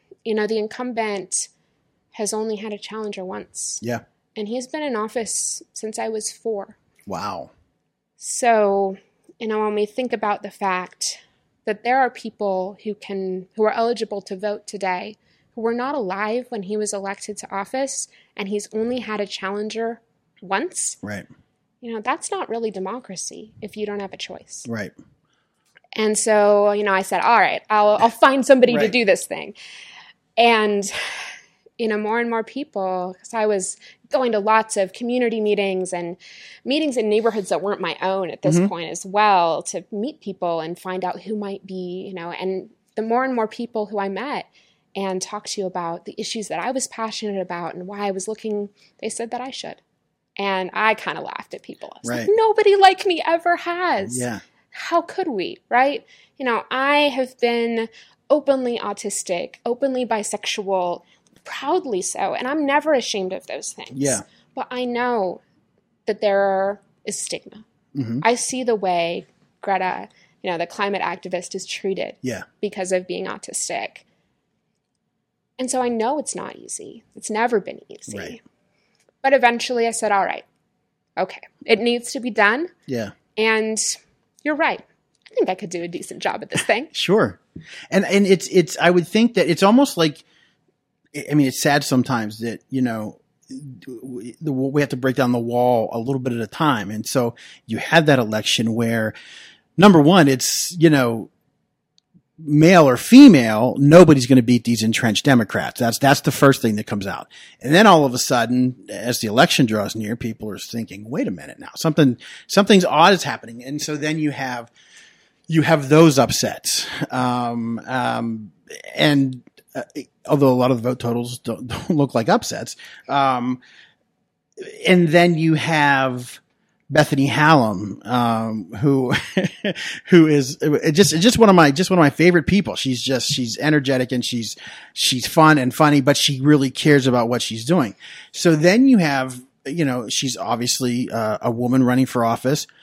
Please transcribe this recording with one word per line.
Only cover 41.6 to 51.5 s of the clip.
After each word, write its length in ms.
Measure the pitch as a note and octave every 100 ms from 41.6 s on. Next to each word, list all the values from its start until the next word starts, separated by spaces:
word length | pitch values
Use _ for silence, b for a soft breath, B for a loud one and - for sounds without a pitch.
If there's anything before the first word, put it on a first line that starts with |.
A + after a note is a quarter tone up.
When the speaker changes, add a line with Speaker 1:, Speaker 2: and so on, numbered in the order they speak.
| F#3+
Speaker 1:
be, 400 | F#3 F3+ F#3 F#3+
you 60 |
know, 160 | F#3 E3+
and 380 | - F#3+ F#3+ - _ _ -
the 60 |
more 220 | A3 A#3+
and 100 | C4
more 140 | B3 G#3+
people 400 | - A#3+ A3+ G#3
who 100 | G#3
I 120 | G3
met 360 | G3 C4+ A3+ - _ _ _ _ G3
and 260 | G3 F#3
talked 300 | F#3 G#3 -
to 80 | -
about 440 | F#3 F3+ E3+ E3+ -
the 100 | -
issues 320 | - A#3 G3+
that 100 | D#3+
I 120 | G3
was 140 | C4 B3+
passionate 520 | - A3 - G#3+ G3
about 340 | F3+ F3 E3 -
and 120 | F3+
why 180 | G3+ G3+
I 40 |
was 160 | F#3+ F#3+
looking, 420 | G#3+ A3 G#3 G3+ _ _ _
they 100 | G#3+
said 220 | - A#3
that 80 | A#3+
I 80 | B3+
should. 300 | - - - _ _ _ _ _ -
And 320 | G3 F#3+ F#3
I 220 | - A3 A3
kinda 260 | - D#3
laughed 320 | - - -